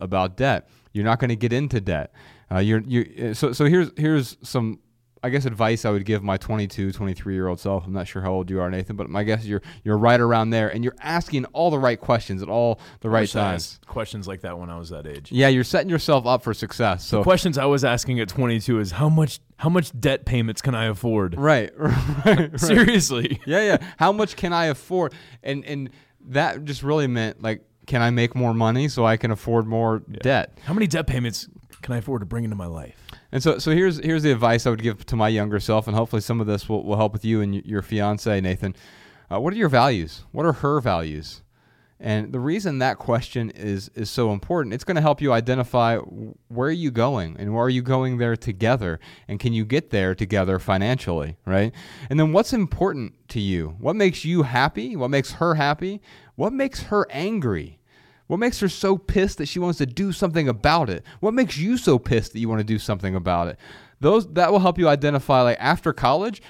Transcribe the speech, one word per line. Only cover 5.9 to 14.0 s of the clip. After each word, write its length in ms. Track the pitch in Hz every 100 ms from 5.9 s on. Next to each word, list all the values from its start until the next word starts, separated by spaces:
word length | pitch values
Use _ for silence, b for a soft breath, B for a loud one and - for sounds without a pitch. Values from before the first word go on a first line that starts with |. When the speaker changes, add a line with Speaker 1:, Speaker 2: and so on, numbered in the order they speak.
Speaker 1:
would 140 | 104
give 180 | 98 107
my 140 | 101 95
twenty-two, 560 | - 110 101 - 98
twenty-three-year-old 640 | - 101 90 101 95 92 87
self. 260 | 101 98
I'm 80 | 90
not 140 | 95 90
sure 160 | 95
how 100 | 92
old 160 | 92 90
you 120 | 95
are, 100 | 90
Nathan, 240 | 92 92
but 140 | 101 76
my 140 | 92
guess 160 | 107 110
is 80 | 110
you're, 140 | 101 B B
you're 160 | 107 107
right 220 | 117 120
around 300 | 117 113 113
there, 180 | 113 107
and 160 | 101
you're 100 | 120 -
asking 460 | 151 170 - 143 127
all 240 | 143 170
the 80 | 147
right 180 | 131 117
questions 440 | - 117 - 95
at 60 | 95
all 300 | 113 120 110 B B
the 80 | 113
Speaker 2:
I 40 |
Speaker 1:
right 80 | 113
Speaker 2:
wish 120 | 104
I 60 | 110
Speaker 1:
times. 220 | 101 87 - -
Speaker 2:
asked 60 | -
questions 400 | 123